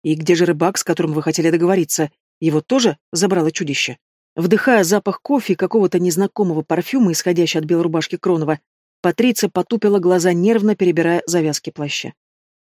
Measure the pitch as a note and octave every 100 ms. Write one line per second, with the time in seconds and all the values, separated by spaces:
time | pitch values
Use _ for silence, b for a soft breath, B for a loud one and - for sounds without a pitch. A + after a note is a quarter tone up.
0 | D3+ D#3 D#3 E3+ F3+ D3+ F3 - - E3
1 | E3 D3+ D#3 E3 D#3+ E3 F3 F#3+ D#3 -
2 | D3+ _ _ - D#3+ D#3 - C4 A3+ D3
3 | _ E3 F#3+ F#3 D#3 - D#3 C3+ - B2
4 | _ _ _ - E3+ G#3 C4+ A#3 E3+ G3+
5 | G3+ - - C#4+ - F3 F#3 A3+ F#3 F3+
6 | F3+ E3 G3 - F#3 D#3 D#3 E3 - C4+
7 | G3+ D#3 F#3 F3 D#3+ E3+ D#3 E3+ E3+ D#3+
8 | - F3 F#3+ E3+ D#3 D3+ _ _ _ _
9 | F3+ F3 B3 A3 G3 - - A#3 G#3 G3+
10 | F3+ F3+ F3+ F3 G3 A3+ G#3 G#3 F#3 E3
11 | E3 E3+ - E3+ D#3 C#3+ - - C#3+ -
12 | - - _ _ _ _